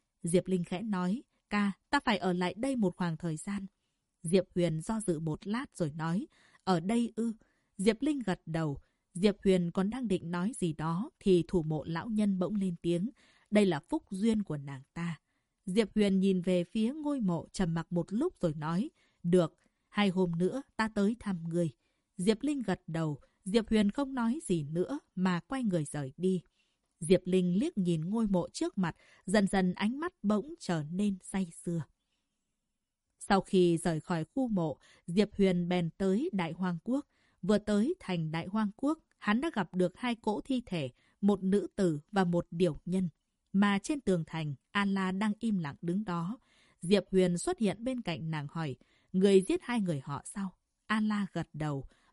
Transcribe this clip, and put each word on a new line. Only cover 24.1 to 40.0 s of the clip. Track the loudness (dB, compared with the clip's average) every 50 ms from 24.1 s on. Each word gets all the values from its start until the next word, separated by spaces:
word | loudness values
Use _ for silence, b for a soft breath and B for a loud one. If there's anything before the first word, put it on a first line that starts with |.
| -4
nói | -2 -2 -2 -2 -4 -2
gì | -2 -2 -2 -2
nữa | -4 -4 -4 -2 -4 -4 -8 -10 _ _
mà | -2 0 0 0 -2
quay | -6 _ -6 -4 -2
người | 0 0 0 -2
rời | -2 -6 -6 -8 -8 -6
đi. | -2 0 0 0 0 -4 _ _ _ _ _ _ _ _ _ _ _
Diệp | 4 4 4 4 4
Linh | 2 2 2 4 4 2 2
liếc | 0 0 0 -2
nhìn | 0 0 0 0
ngôi | -2 -2 -2 -2 0
mộ | 0 0 0 -2 -4
trước | -4 -4 -4 -4 -2 -4
mặt, | -4 -4 b b b b b b b
dần | 2 2 2 4
dần | 4 2 2 2 2 0
ánh | 0 -2 -2 -2 -2
mắt | -6 -6 -6 _
bỗng | 0 0 0 0 -2 -6 -12 -10
trở | -4 -4 -2 -2 -2 -4
nên | -2 -2 0 0 -2 -4
say | -8 -6 -4 -4 -4 -4 -8 -10 -6
sưa. | -4 -4 -4 -6 -8 _ _ _ _ _ _ _ _ _ _ _ _ _ _ _ _ _ _ _ _ _ _ _ _ _ _
Sau | 0 2 2 2
khi | 2 4 4 4 6 6 4 2
rời | 0 -2 -2 -2
khỏi | -2 -2 -4 -4 -4
khu | -4 _ -2 -2 0
mộ, | 0 0 0 -2 -4 b b b b b b
Diệp | -2 0 0 0 0 2
Huyền | 2 2 4 4 2 0 0
bèn | 0 0 0 -2
tới | -4 -2 0 0 2 0 0 -2
Đại | -2 -4 -4 -4
Hoang | -4 -4 -4 -4 -4 -4 -4
Quốc. | -2 -2 -2 -4 _ _ _ _ _ _ _
Vừa | 0 2 2 2
tới | 2 0 0 2 2 0 -2 -4
thành | -6 -4 -4 -4 -2 -4
Đại | -4 -6 -6
Hoang | -4 -4 -2 -2 -4 -4
Quốc, | -2 -2 -2 -2 -2 _ _ _ _
hắn | -2 0 0 0
đã | 0 -2 -2
gặp | -2 -4 -2 0
được | 0 0 0 0
hai | -4